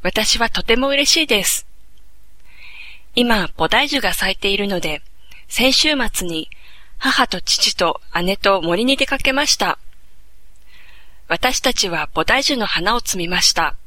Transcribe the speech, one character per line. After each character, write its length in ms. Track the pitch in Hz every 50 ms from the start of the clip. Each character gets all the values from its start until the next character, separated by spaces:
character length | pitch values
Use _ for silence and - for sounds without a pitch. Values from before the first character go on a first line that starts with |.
私 360 | - 180 - 220 214 - - -
は 100 | 233 226
と 140 | - -
て 140 | - - 226
も 120 | 247 262 277
嬉 240 | 277 277 285 -
し 40 | - 330 311
い 20 |
で 180 | - 240 208 180
す。 220 | - - - - - - - - - - - - - - - - - - - - - - - - - - - - - - - - - -
今、 360 | 240 240 240 226 208 180 156 -
菩 140 | - 165 165
提 160 | 202 226 285
樹 140 | 285 285 269
が 140 | 214 190 170
咲 180 | - - 190
い 40 | 190
て 120 | - - 202
い 80 | 196
る 100 | 202 202
の 140 | 202 196 175
で、 220 | 151 160 151 143 - - - - - - - - -
先 280 | - - - 233 262 262
週 160 | - - 311 302 277 240 214
末 160 | - - 185
に 220 | 175 165 160 156 - - - - - - - - - -
母 300 | - - 262 262 - 254 -
と 140 | - 180
父 340 | - - - - - - -
と 240 | - 185 165 - - - - - 170
姉 160 | 175 185 196 -
と 240 | - 202 196 190
森 240 | 160 165 175 185 233
に 100 | 254 277
出 80 | 269 277
か 140 | - 285 269
け 160 | - 277 262
ま 100 | 277 302
し 140 | 285 - -
た。 200 | 208 180 - - - - - - - - - - - - - - - - - - - - - - - - - - - - - - - -
私 320 | 165 170 - 254 247 -
た 140 | - 262 240
ち 160 | - - 190
は 180 | 170 160 151 - -
菩 120 | 156 160
提 160 | - 220 262
樹 140 | 277 - 294
の 80 | 247 214
花 320 | - - - 170 202 233
を 60 | 240
摘 160 | - - - 190
み 100 | 170 170
ま 140 | 180 170
し 100 | - -
た。 240 | - - 165 147 127 - -